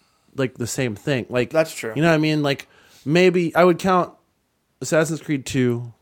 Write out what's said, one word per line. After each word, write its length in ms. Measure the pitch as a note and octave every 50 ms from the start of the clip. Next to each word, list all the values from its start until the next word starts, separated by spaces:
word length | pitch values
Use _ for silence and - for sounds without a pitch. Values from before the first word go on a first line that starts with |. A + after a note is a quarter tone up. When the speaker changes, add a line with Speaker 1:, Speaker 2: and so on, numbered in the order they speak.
| _ _ _ _ _ _ _
Speaker 1:
like, 240 | - C3+ B2+ - -
the 80 | A#2+
same 300 | G#2+ - - C3+ A#2+ G#2
thing. 300 | G2+ - D#3 C#3+ B2 G2+ -
Like, 220 | A#2+ B2 A#2+ A#2
Speaker 2:
That's 220 | - D#3+ D#3+ G#3+ -
true. 200 | - - A2+ -
Speaker 1:
you 80 | C#3 D#3
know 60 | E3+
what 60 | E3
I 20 | D#3
mean? 240 | D#3 D#3 D#3 D3+ C#3+
Like, 240 | C#3+ C3+ - - - _ _ _ _ _ _ _
maybe 500 | C3+ D#3 F3 F#3 F#3 F3 F3+ E3+ D#3 -
I 80 | D#3+ F3
would 160 | F#3 E3+ E3+
count 340 | - F#3+ F#3 F3+ E3 - - _ _ _ _ _ _ _ _ _ _ _ _ _
Assassin's 400 | C3 - E3+ D#3 D#3+ D3+ E3 C#3+ -
Creed 240 | - D3+ C3+ B2
two, 460 | - - C3+ B2+ A#2+ A#2+ A#2 B2 A#2+ A2+ _